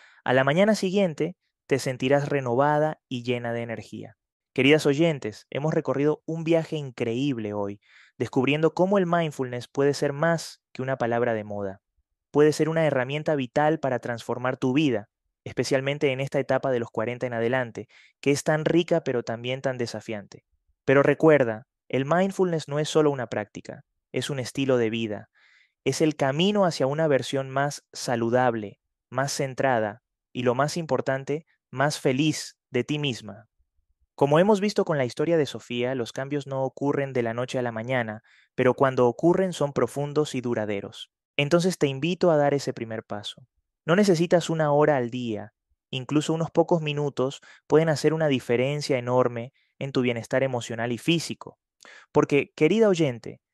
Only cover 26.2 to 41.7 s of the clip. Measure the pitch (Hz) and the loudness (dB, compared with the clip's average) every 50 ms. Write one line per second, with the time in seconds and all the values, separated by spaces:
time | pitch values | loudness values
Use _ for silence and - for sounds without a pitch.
26.2 | 147 135 135 151 180 202 208 208 190 170 - - 139 131 147 156 165 156 139 127 | 0 0 0 2 2 2 2 2 2 0 0 0 -2 0 0 0 2 2 2 2
27.2 | 120 - - 135 135 131 135 135 143 147 - - - _ - - - - 123 117 | 0 -2 -4 -6 -4 -4 -2 -2 -2 -2 -4 -8 -14 _ -16 -10 -4 -2 -2 0
28.2 | 117 113 117 123 127 123 117 113 104 98 - _ _ _ _ _ _ _ 123 131 | 0 2 2 4 4 2 2 0 -4 -8 -12 _ _ _ _ _ _ _ -6 -4
29.2 | 135 143 - - 143 131 127 - 135 135 127 113 107 104 107 120 _ _ _ _ | -4 -4 -4 -4 -6 -6 -2 0 0 2 2 2 0 -2 -4 -8 _ _ _ _
30.2 | _ _ - 131 120 123 120 127 143 151 - 175 160 151 139 120 - - 135 135 | _ _ -8 -2 0 0 2 2 0 0 -2 -4 -4 -2 -2 -2 -2 -2 -4 -4
31.2 | 135 - 143 160 - _ _ _ _ _ - 127 139 147 - - - 143 127 131 | -4 -6 -6 -6 -8 _ _ _ _ _ -2 0 0 0 0 0 0 0 2 2
32.2 | 156 156 147 - - - - _ _ _ - 123 120 - 147 151 147 143 117 - | 2 0 0 -2 -6 -12 -16 _ _ _ -4 -2 -2 -2 -2 -2 -2 -4 -6 -6
33.2 | 113 110 101 107 107 _ _ _ _ _ _ _ _ _ _ _ _ _ _ - | -10 -14 -16 -18 -20 _ _ _ _ _ _ _ _ _ _ _ _ _ _ 0
34.2 | 139 139 147 160 185 208 220 190 202 208 - - 190 - 160 143 127 120 - - | 2 4 4 4 4 4 4 2 0 0 0 -2 -2 0 0 -2 -2 -2 -4 -4
35.2 | 151 165 170 160 143 - - 110 - - 123 120 120 127 135 131 113 - - 131 | -2 0 2 2 0 0 -4 -10 -10 -6 -4 -4 -2 -2 -2 -4 -6 -6 -8 -8
36.2 | 135 139 147 147 135 139 135 135 135 131 - - 139 143 139 143 139 135 131 127 | -8 -6 -6 -8 -6 -6 -6 -4 -4 -6 -4 -4 -2 -2 0 -2 -2 -2 -2 -2
37.2 | 117 113 113 120 127 127 - 131 123 120 113 113 113 123 131 127 117 110 107 110 | -2 -2 -2 -4 -4 -4 -4 -4 -4 -4 -4 -6 -4 -2 -2 -2 -2 -4 -6 -12
38.2 | - _ _ _ _ _ _ - 127 127 123 - 143 131 131 123 123 120 117 - | -14 _ _ _ _ _ _ 0 2 2 4 4 2 2 4 4 4 2 2 2
39.2 | - 170 170 - 190 185 170 - 147 143 139 127 123 113 - 143 143 147 143 151 | 2 2 4 4 2 -2 -2 -2 -4 -2 0 0 -2 -2 -2 -4 -6 -4 -2 -2
40.2 | 151 - - 127 120 120 117 110 107 104 101 101 98 98 - - - - _ _ | -2 -2 -2 -4 -4 -2 -2 -2 -2 -4 -4 -6 -8 -10 -14 -16 -20 -20 _ _
41.2 | _ _ _ - 143 143 170 175 170 190 | _ _ _ -2 2 4 4 4 4 2